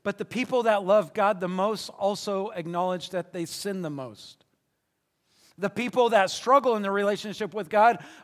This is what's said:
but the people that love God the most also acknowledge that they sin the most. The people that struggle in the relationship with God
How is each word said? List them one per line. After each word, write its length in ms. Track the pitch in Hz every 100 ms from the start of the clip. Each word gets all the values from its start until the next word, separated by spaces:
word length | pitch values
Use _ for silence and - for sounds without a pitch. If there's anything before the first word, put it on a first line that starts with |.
but 140 | 208 202
the 80 | 202
people 380 | 226 247 254
that 200 | 226 202
love 300 | 185 214 156
God 260 | 214 202 185
the 80 | 180
most 420 | 185 208 208 -
also 600 | - 196 202 214 196 208
acknowledge 600 | 185 165 175 185 180 -
that 220 | 185 170
they 120 | 180 165
sin 360 | - 202 190
the 80 | 160
most. 560 | 139 127 101 - - _ _ _ _ _ _ _ _ _ _ _ -
The 120 | 196
people 400 | 214 247 254 233
that 200 | 220 190
struggle 460 | - 233 277 262 220
in 60 |
the 100 | 196
relationship 640 | 196 202 196 214 180 202
with 160 | 208 175
God 340 | 208 226 - - -